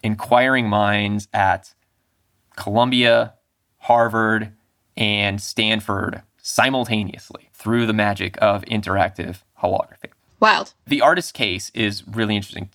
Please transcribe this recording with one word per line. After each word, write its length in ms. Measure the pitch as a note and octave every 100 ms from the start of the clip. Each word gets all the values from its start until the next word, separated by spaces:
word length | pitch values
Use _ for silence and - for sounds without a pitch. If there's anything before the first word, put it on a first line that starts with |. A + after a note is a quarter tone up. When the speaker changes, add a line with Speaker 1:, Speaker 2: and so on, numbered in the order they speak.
Speaker 1:
inquiring 680 | A2+ G#2+ - A#2+ C3 C3 A2+
minds 580 | G#2 G#2 G#2 G#2 G#2 -
at 400 | G#2+ F#2+ F2+ - _ _ _ _ _ _ _ _ -
Columbia, 800 | - G#2 B2 B2 A#2+ A#2 A#2 - _ _ _ _
Harvard, 720 | - A#2+ A#2 A2+ A2 A2 G#2+ - _ _ _ -
and 460 | G#2+ G#2 G2+ G2
Stanford 800 | - - A2 A2 - G2 F2 - - _
simultaneously 1080 | - - B2 C3 A#2 G#2+ G2+ - - - _
through 340 | - G#2+ A#2 A2+
the 60 |
magic 440 | G#2+ G#2 G2 F2+ -
of 220 | G#2+ G2+ -
interactive 760 | A2 F#2+ G2 F#2 - - F#2 _ _
holography. 500 | G2 F#2+ - - - _ _ _
Speaker 2:
Wild. 340 | G#3+ F3 - _ -
Speaker 1:
The 160 | -
artist 320 | D3+ F3+ -
case 380 | - A2 F#2 -
is 340 | - G#2+ G2+ -
really 280 | G#2+ G#2+ G#2
interesting, 340 | G2+ - G2